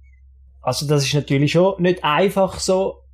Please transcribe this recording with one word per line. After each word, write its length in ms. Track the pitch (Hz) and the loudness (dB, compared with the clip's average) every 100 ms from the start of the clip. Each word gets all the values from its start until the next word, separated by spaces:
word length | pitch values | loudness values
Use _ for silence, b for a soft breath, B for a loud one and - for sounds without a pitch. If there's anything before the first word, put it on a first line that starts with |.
| - - - - - - | -20 -20 -20 -20 -20 -8
also 240 | - 127 143 | -6 -4 0
das 180 | 147 | 0
ist 80 | 135 | 0
natürlich 380 | 147 - 139 147 | -2 0 0 2
schon 300 | 165 185 190 | 2 2 2
nicht 220 | 175 185 | 0 0
einfach 540 | 151 151 196 196 190 - | 0 2 0 0 -2 -2
so, 420 | - 185 190 - - | -2 0 -2 -6 -20